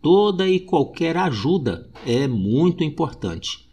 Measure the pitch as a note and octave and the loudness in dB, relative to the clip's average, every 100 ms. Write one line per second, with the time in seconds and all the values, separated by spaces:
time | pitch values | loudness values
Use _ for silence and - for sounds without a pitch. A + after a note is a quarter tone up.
0 | D3+ F#3+ G#3 F#3 F#3+ F#3 - E3+ C3+ - | 6 4 4 0 2 0 2 0 0 -2
1 | E3 E3+ F#3 A2+ B2+ F3+ A#2 E2+ - - | -2 0 -2 -2 0 0 0 -4 -10 -12
2 | - A#2+ C#3 A#2 F#2+ B2 F3 F3 D#3+ D3 | -2 0 0 -2 0 2 2 2 -4 -2
3 | D#3+ - F#2+ E2 - - - | -6 -4 -8 -6 -10 -12 -16